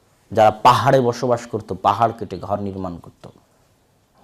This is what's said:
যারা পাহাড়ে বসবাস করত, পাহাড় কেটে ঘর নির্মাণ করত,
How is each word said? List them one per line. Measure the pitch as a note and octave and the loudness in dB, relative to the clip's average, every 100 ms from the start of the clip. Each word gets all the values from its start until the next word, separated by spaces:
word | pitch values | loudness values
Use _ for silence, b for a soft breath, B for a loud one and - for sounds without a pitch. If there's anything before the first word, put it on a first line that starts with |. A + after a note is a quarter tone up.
| _ _ _ | _ _ _
যারা | G2+ G#2+ | 2 4
পাহাড়ে | G#2+ B2+ B2 A#2+ C3+ | 4 4 4 4 2
বসবাস | A#2+ A#2+ B2+ A#2 - | 2 -2 -2 -2 -4
করত, | G#2+ G#2 F#2 | -10 -8 -4
পাহাড় | G2 G#2 A#2 - | -2 0 0 -2
কেটে | F#2+ F2+ | -12 -12
ঘর | F2 G2+ | -8 -6
নির্মাণ | G2+ F#2+ F#2 E2+ | -6 -10 -12 -12
করত, | - _ - - _ _ _ _ _ _ _ _ | -18 _ -20 -20 _ _ _ _ _ _ _ _